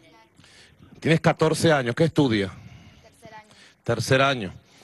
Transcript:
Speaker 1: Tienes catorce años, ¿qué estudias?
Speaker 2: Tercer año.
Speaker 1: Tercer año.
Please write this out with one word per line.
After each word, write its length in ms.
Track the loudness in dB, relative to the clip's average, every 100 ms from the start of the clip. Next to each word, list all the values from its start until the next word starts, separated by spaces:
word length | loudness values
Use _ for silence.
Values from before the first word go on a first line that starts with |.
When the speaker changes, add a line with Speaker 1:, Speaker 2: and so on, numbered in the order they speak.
| -20 -20 _ _ -20 -20 -20 _ -20 -8
Speaker 1:
Tienes 220 | -2 0
catorce 500 | 2 2 0 2 2
años, 240 | 2 0 -2
¿qué 80 | 0
estudias? 460 | 2 2 2 -2 -8 -20 -20 -20 -20
Speaker 2:
Tercer 320 | -20 _ -20
año. 160 | -20 -20 -20 -20 _
Speaker 1:
Tercer 380 | -8 -6 -2 0
año. 320 | 0 -2 -8 -14 _ _